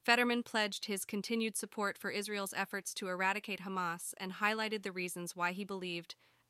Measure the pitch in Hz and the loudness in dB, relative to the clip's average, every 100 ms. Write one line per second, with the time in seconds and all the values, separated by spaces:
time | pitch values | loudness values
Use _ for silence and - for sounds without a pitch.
0 | - 233 247 240 240 226 208 202 - 196 | 6 6 8 4 2 2 2 0 -2 -4
1 | - 208 190 226 226 - 208 - 202 - | -2 -4 0 2 2 0 -4 0 -2 0
2 | 202 190 208 202 196 - 196 196 - - | -2 -2 -2 -2 -2 -2 -2 -2 -4 -4
3 | 190 180 190 202 202 190 185 190 175 170 | -4 2 2 2 -2 -6 -2 0 0 -2
4 | - - 185 185 208 220 220 214 196 185 | -6 -6 -6 0 2 2 0 -2 -4 -4
5 | 180 175 175 180 175 185 196 196 180 170 | -4 -4 -6 0 0 0 -4 -4 -4 -4
6 | 170 - _ _ | -6 -16 _ _